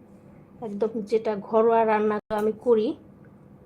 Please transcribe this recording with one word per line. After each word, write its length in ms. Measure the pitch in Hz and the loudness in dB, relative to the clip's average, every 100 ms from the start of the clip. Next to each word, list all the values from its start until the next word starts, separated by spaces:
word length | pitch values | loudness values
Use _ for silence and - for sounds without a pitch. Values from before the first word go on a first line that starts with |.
| - - - - - - 226 | -20 -20 -20 -20 -20 -14 -10
একদম 240 | 202 220 226 202 | -4 -4 -4 -2
যেটা 220 | 220 220 202 | -2 -2 -6
ঘরোয়া 480 | - 226 226 226 | -2 2 4 4
রান্না 320 | 220 214 214 208 - 214 | 4 2 0 -2 -4 -2
আমি 100 | 214 214 247 | -2 -2 2
করি, 220 | 226 226 - - - - - - - | 2 2 -4 -12 -20 -20 -20 -20 -20